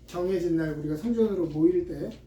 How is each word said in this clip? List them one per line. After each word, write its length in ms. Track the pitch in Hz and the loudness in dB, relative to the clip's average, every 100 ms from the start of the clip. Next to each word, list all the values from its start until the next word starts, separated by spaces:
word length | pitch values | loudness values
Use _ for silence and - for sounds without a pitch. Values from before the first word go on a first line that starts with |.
| - | -10
정해진 520 | 175 180 185 170 165 | -4 0 0 0 0
날 160 | 156 147 | 0 -2
우리가 160 | 147 151 | -4 -2
성전으로 520 | 240 226 214 185 156 | -2 2 2 2 -2
모일 400 | 151 165 180 - | 4 4 4 0
때 220 | 147 139 - | -6 -8 -10